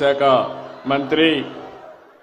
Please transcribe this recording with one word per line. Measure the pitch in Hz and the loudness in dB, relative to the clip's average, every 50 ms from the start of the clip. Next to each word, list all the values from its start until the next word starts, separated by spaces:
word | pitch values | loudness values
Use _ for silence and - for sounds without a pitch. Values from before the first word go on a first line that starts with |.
శాఖ | 147 139 139 139 139 139 131 120 104 - - - - - - - - 127 135 | 0 0 2 4 4 4 4 4 2 0 -6 -12 -14 -16 -16 -10 -6 -2 -2
మంత్రి, | 143 139 131 156 156 160 165 156 143 131 - - - - - - - - - - - - - _ _ | -2 -2 0 0 2 4 4 2 0 -4 -6 -10 -14 -16 -18 -18 -20 -20 -20 -20 -20 -20 -20 _ _